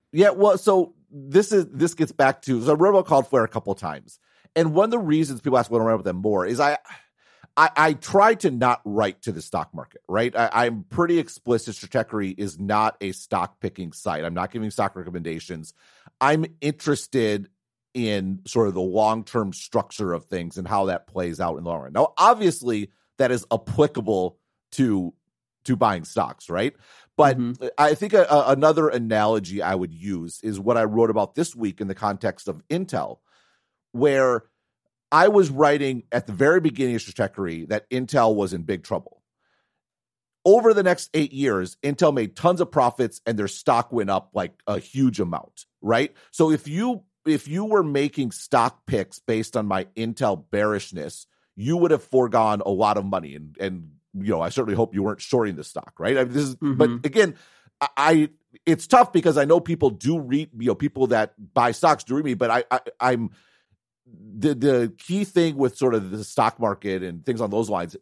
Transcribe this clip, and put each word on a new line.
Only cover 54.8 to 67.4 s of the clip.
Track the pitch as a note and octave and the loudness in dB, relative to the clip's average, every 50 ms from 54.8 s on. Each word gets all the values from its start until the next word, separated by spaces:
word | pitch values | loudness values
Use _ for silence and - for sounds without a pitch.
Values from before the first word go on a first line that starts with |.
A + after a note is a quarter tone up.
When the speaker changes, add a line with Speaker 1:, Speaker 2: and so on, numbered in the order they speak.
| A2+ - F#2+ | 0 -2 -2
Speaker 1:
you | G2+ | -4
weren't | G2 G#2+ G2+ - | -4 -4 -4 -6
shorting | - - - B2 A2+ G#2 F2 | -6 -2 -2 0 0 -2 -6
the | D2 D2+ | -10 -14
stock, | - - D#2+ - - _ - | -14 -14 -14 -14 -14 _ -6
right? | E2 G#2+ C3+ | -2 -2 0
I | C3 B2+ | 0 0
mean, | B2 | 0
this | B2 C#3+ D3 | -2 -4 -4
is, | C3+ B2+ | -4 -6
but | - D#3 C#3+ C3+ C3 D3+ A#2+ | -6 -4 -2 0 2 2 0
Speaker 2:
Mm-hmm. | A#2+ B2 C3 | 0 -2 -6
Speaker 1:
again, | D3 C3+ A3 G#3 E3+ D3+ _ _ _ _ _ _ _ _ - | -2 2 2 2 2 0 _ _ _ _ _ _ _ _ -6
I, | C#3+ C#3 - | -6 -4 -2
I, | C3+ C#3+ D#3+ E3 D#3 D3+ D3+ _ _ _ _ _ - - | 0 2 4 4 4 2 0 _ _ _ _ _ -6 0
it's | D#3+ D#3+ D#3+ - | 0 0 0 2
tough | - C4 B3 A#3+ - | 4 6 6 6 6
because | - E3+ D#3+ E3+ C#3 | 4 2 2 4 4
I | D3 C#3 | 4 4
know | D3 E3 F3 | 4 4 2
people | E3+ - E3 D#3+ D3 B2+ | 2 0 -2 0 0 0
do | G#2+ F2+ - C3+ E3 E3 | 0 0 -2 -2 -2 -2
read, | C#3 B2 C3 D3 D#3+ - - A2 | -2 -2 -2 -4 -4 -4 -10 -4
you | A#2 A#2+ | -2 -2
know, | G2+ | -2
people | - C#3 D3 - C3 C3 A#2+ | -2 -2 -4 0 0 0 2
that | B2 A2 G#2+ - _ - G#2 - | 2 2 0 -2 _ -16 -14 -4
buy | - B2+ A#2+ A#2+ | 0 2 2 2
stocks | A#2 - - D#3+ D3 - - | 0 2 2 2 2 2 -2
do | - B2+ | -6 -4
read | D3 D3+ | -4 -2
me, | C#3 B2 | -2 -2
but | F#2 B2 A#2 | -2 0 0
I, | A2+ B2+ A#2+ - | 0 0 0 0
I, | B2+ B2 - A#2 - - | -4 -4 -4 -6 -8 -2
I'm, | B2 B2+ B2+ A#2 A2+ - - _ _ _ _ _ _ _ _ _ _ _ _ _ _ B2+ | 0 0 0 0 -2 -6 -10 _ _ _ _ _ _ _ _ _ _ _ _ _ _ _
the, | A2+ E2 F#2+ A2 G2+ A2+ G2+ D3+ C#3+ | -20 -20 -20 -18 -10 -2 -2 -2 0
the | A#2+ C3+ C#3+ C3 B2 A#2 G#2+ - _ | 2 2 2 2 2 2 -2 -6 _
key | - - F3+ G3+ | -8 -4 -4 -4
thing | G#3 F#3+ - F3 E3+ E3 D3 | -2 0 0 0 2 2 0
with | C3+ C3+ B2+ B2+ | 0 0 0 0
sort | - C3+ B2+ A#2 | 0 0 0 0
of | A2 F#2+ F#2 | 0 -2 -4
the | G2 G#2+ G#2 | -10 -10 -10
stock | - - - A2+ A2+ - - | -6 0 2 2 2 2 0
market | A#2 G#2 G2 - - G2+ F#2+ F#2 F#2 | -2 -2 -2 -4 -4 -4 -4 -4 -6
and | F2+ E2+ E2+ - | -8 -10 -10 -6
things | C3 A#2+ A2 | -6 -4 -2